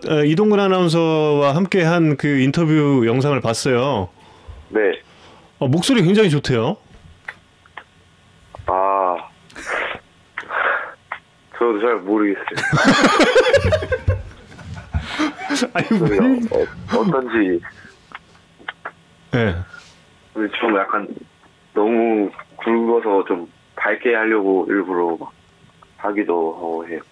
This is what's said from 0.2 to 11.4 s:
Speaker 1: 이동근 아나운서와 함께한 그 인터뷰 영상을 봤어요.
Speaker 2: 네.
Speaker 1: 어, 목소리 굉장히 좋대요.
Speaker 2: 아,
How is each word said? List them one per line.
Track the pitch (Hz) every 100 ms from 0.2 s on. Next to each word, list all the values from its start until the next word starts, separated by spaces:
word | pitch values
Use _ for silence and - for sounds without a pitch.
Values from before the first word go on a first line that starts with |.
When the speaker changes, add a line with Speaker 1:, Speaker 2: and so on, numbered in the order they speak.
Speaker 1:
이동근 | 147 160 214 202
아나운서와 | 196 185 175 165 165 156 151 147 143
함께한 | 143 190 196 160 175 160 143
그 | 147 143
인터뷰 | 131 156 165 156 147 139 113
영상을 | 123 143 139
봤어요. | 117 113 143 120 135 120 92 - - - - - -
Speaker 2:
네. | 107 101 - - - - - - _
Speaker 1:
어, | 139
목소리 | 156 180 247
굉장히 | 165 208 208
좋대요. | 147 - 123 120 208 _ - - - - - _ _ _ - - _ _ _ _ _ _ - -
Speaker 2:
아, | 92 95 98 92 87 - - - - - - - - - _ _ - - - - - - - _ - - _